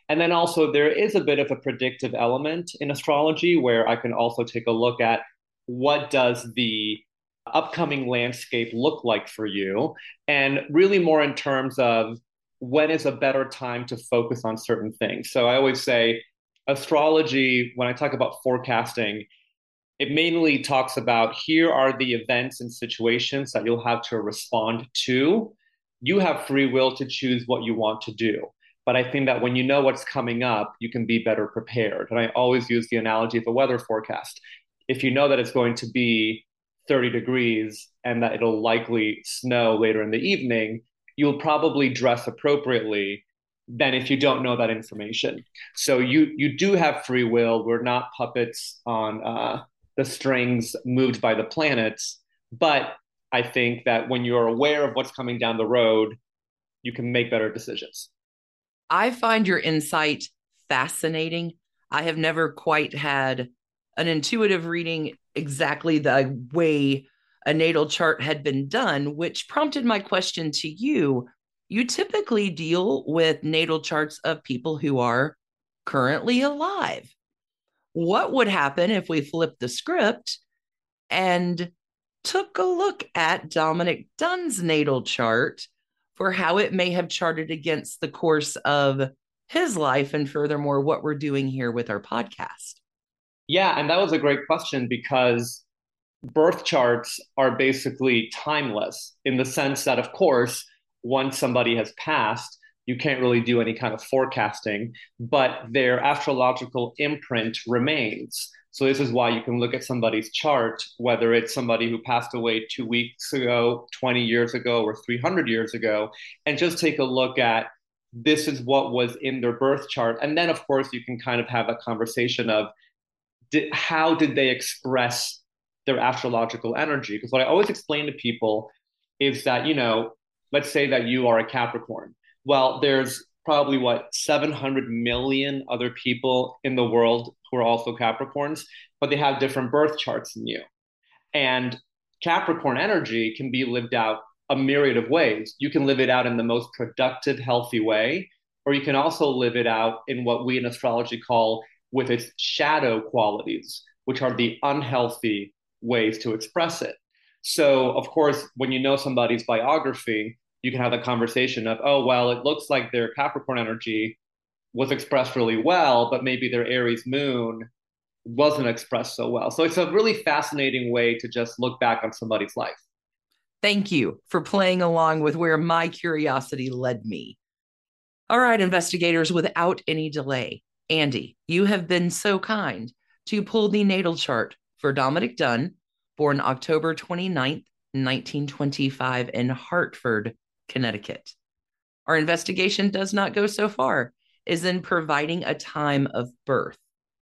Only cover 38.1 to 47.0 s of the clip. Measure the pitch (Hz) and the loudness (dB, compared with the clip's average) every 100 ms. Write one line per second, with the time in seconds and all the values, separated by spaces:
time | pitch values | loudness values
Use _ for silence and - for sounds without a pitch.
38.1 | 117 113 110 117 110 113 117 117 117 107 | 0 0 2 0 2 2 0 0 0 0
39.1 | 107 - - 127 120 113 107 110 110 107 | -4 -10 -6 0 2 4 4 4 2 0
40.1 | 113 175 196 127 113 110 117 - _ _ | 0 0 0 0 0 -2 -6 -14 _ _
41.1 | - 147 143 156 151 156 139 131 120 123 | 0 2 2 0 2 2 2 0 2 2
42.1 | 120 - - 147 143 131 120 107 104 98 | 0 -2 -2 0 2 2 0 0 -2 -2
43.1 | 101 _ _ _ _ - 120 139 127 131 | -6 _ _ _ _ -8 -2 0 0 0
44.1 | 135 139 127 127 120 113 110 110 107 104 | 2 2 2 0 0 0 -2 -8 -12 -8
45.1 | 113 - - - - - - - 127 123 | -4 -4 -6 -14 -20 -14 -4 0 2 4
46.1 | 151 151 151 143 120 196 190 156 - | 4 4 2 -2 0 2 4 2 0